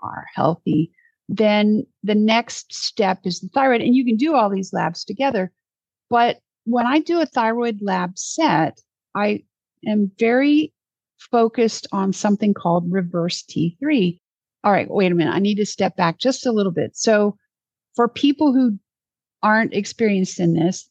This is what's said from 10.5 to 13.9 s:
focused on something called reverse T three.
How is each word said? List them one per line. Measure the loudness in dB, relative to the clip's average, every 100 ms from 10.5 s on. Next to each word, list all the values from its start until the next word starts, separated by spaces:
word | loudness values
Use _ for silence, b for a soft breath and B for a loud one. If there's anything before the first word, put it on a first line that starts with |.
| 2 0 _ _ _ _ _
focused | -2 2 2 2 0 0 -8
on | -4 -2
something | -2 0 0 0
called | 0 0 0 0
reverse | -4 -2 -4 -4 -6
T | -8 -4 -4 -2
three. | -2